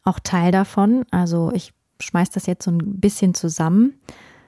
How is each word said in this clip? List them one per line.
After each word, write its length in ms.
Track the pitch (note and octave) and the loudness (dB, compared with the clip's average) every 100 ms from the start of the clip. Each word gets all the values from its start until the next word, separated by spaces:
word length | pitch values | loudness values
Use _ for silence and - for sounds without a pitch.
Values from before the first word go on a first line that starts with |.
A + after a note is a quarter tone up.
auch 160 | - - | -4 -4
Teil 320 | - F#3 F3 | -2 0 2
davon. 540 | F#3+ G3 - G#3 B3+ A#3+ | 2 0 2 2 2 0
Also 400 | F3+ F3 E3+ E3 | -2 0 0 -2
ich 200 | G#3+ - _ _ _ | -4 -8 _ _ _
schmeiß 320 | - F3 F#3 | -4 -2 0
das 160 | F#3+ - | -2 -6
jetzt 180 | F3+ - | -6 -2
so 60 | |
ein 280 | E3+ G3 G3 | -2 -2 -2
bisschen 340 | G3+ - F#3 | -2 2 0
zusammen. 600 | F3 E3 E3 D#3+ F#3+ B3+ - - - - - | 0 -4 -2 2 4 2 0 -20 -20 -20 -20